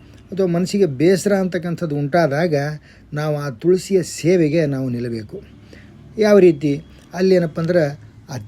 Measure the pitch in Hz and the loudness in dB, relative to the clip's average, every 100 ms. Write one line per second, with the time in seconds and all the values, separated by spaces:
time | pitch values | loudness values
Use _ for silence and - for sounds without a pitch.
0 | - - - 185 190 170 185 202 180 131 | -20 -20 -10 -2 0 0 -2 0 0 2
1 | 165 190 202 196 185 175 175 160 170 147 | 2 2 2 0 0 -4 -6 -6 -4 -4
2 | 143 170 156 143 180 143 147 151 - - | 0 0 2 0 0 -2 -2 -8 -16 -20
3 | - 147 156 147 143 107 165 185 - 190 | -12 -6 -4 -4 -6 -2 0 0 2 -2
4 | - - 156 185 156 170 147 135 131 117 | -2 -2 2 2 2 2 0 -2 -4 -4
5 | 120 113 104 - - - - - - - | -6 -8 -10 -16 -18 -20 -20 -20 -20 -20
6 | - - 208 208 180 147 147 143 - - | -14 0 4 6 6 4 -2 -4 -8 -20
7 | - 175 190 185 165 175 165 175 147 143 | -14 -2 2 2 2 -4 0 0 0 -4
8 | - - - 123 | -18 -20 -16 -14